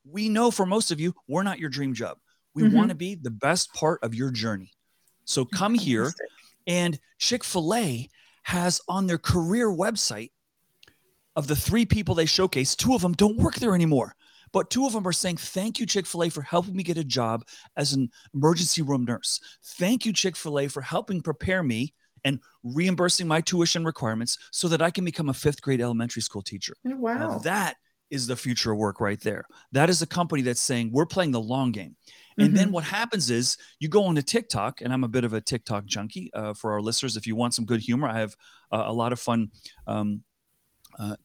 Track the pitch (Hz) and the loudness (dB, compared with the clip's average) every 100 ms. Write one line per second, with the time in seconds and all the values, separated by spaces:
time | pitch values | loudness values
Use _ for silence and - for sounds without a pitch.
0 | 135 175 214 214 240 - 185 214 214 151 | -12 -4 0 4 4 4 2 2 0 0
1 | 170 - - 156 196 180 156 131 139 113 | -2 -2 -4 -2 0 -2 -4 -4 -4 -2
2 | 101 - _ _ _ - 220 214 214 156 | -6 -8 _ _ _ 4 6 8 6 2
3 | 180 190 127 107 139 175 - - 156 170 | -6 -6 -8 -2 0 2 0 0 0 0
4 | 117 113 135 120 113 101 95 _ _ _ | -2 -2 -2 -2 -2 -4 -8 _ _ _
5 | _ _ - - 127 185 202 233 175 113 | _ _ -6 -2 -2 0 2 2 2 2
6 | 127 - - _ - _ - 175 175 143 | 0 -4 -12 _ -20 _ -2 0 0 -2
7 | _ - - 240 - 190 156 233 185 120 | _ -6 -2 -2 -2 -2 0 2 0 -2
8 | 131 _ _ _ - 180 180 170 - 190 | -6 _ _ _ -4 0 2 0 -2 -2
9 | 185 170 - 180 165 226 226 165 202 214 | 0 0 2 2 2 2 2 2 0 0
10 | - 107 117 _ _ _ _ _ _ _ | -4 -4 -10 _ _ _ _ _ _ _
11 | _ _ _ - 143 147 - 214 226 214 | _ _ _ -4 0 0 2 4 4 2
12 | 180 170 160 - 185 - 135 - 233 247 | 2 2 4 4 2 2 0 0 2 4
13 | 175 170 208 220 - - 240 185 165 135 | 4 4 4 6 2 2 2 4 6 4
14 | 107 - _ _ - 196 - 247 269 220 | 2 -6 _ _ -2 -2 0 0 0 0
15 | 185 165 185 165 - 185 214 - 220 196 | -2 -2 -2 -4 -6 -6 -4 -4 -2 -2
16 | 175 170 170 160 135 175 180 190 175 165 | -2 -2 -2 -2 -2 0 0 -4 -4 -4
17 | 139 127 113 117 - - - - 143 139 | -2 -2 0 -2 -6 -20 -14 -4 -2 0
18 | 123 - - 143 151 170 175 - 139 139 | -2 -4 -10 2 4 4 0 -2 0 0
19 | 123 117 - - - - - - 175 240 | 0 -2 -4 -6 -8 -20 -16 -4 0 0
20 | 220 180 190 156 160 147 139 143 127 175 | 0 0 0 -2 -4 -2 -2 -4 -4 -4
21 | 214 185 160 147 - 185 143 113 143 _ | -2 -4 -4 -4 0 0 0 0 -2 _
22 | _ _ 135 135 _ _ 120 135 185 175 | _ _ -4 -4 _ _ -8 -2 0 2
23 | 175 - 170 156 165 175 165 175 160 - | 0 0 0 0 0 0 2 0 -2 -4
24 | 113 110 120 - - - 175 160 165 175 | -4 -4 -4 -6 -8 -4 0 2 2 0
25 | 180 - 147 127 151 143 - 131 120 117 | -4 -2 -2 0 0 -2 0 0 0 0
26 | 117 117 - 101 - 98 - - 247 269 | -2 -4 -8 -8 -10 -10 -10 -10 -8 -4
27 | 226 240 320 220 - 202 170 - _ _ | -2 -2 -4 -4 -2 -2 -2 -6 _ _
28 | - 139 120 123 135 120 117 107 104 - | -10 -6 -4 -4 -2 -2 0 0 0 0
29 | 104 104 - 104 - - _ 135 165 175 | -2 -2 -4 -6 -8 -20 _ 2 4 4
30 | 165 175 170 156 123 120 - 123 113 127 | 0 -2 -2 0 0 0 0 0 0 2
31 | 147 - 165 120 110 131 127 104 82 - | 2 2 0 0 0 0 0 -2 -8 -18
32 | - - - - 208 196 190 175 151 202 | -20 -20 -8 2 4 6 4 0 -2 -4
33 | 233 208 131 120 127 - - - 156 208 | -2 -2 0 0 0 -4 -10 -10 0 2
34 | 190 156 135 240 233 104 107 - 120 131 | 4 2 0 -2 -2 -2 -2 -4 -2 -2
35 | 123 123 117 107 - 120 - 104 98 104 | 0 0 0 -2 -4 -6 -4 -6 -4 -6
36 | 101 95 87 107 107 104 110 107 107 113 | -6 -10 -10 -8 -8 -6 -4 -2 -2 -2
37 | 131 110 113 110 120 - 107 117 107 120 | -2 -4 -4 0 0 0 0 0 2 0
38 | 143 113 107 - - - - 107 107 113 | 0 0 -2 -6 -20 -20 -4 -2 0 0
39 | 117 120 - 117 107 - - - - 107 | 0 -2 0 0 0 -6 -20 -16 -6 -2
40 | 104 104 - _ _ _ _ _ - - | -2 -4 -8 _ _ _ _ _ -20 -12
41 | 107 104 | -10 -8